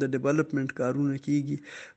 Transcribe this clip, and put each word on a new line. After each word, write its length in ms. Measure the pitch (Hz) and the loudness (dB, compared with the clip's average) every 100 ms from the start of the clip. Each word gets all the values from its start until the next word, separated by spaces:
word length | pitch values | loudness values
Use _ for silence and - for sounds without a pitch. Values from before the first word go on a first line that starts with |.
د 100 | 139 | 0
ډیولپمنټ 640 | 131 135 151 156 139 135 - | 0 2 2 2 0 -2 -2
کارونه 380 | 127 135 143 135 | -2 0 0 0
کیږي، 400 | - 147 139 143 - - - | 0 0 0 -4 -8 -18 -18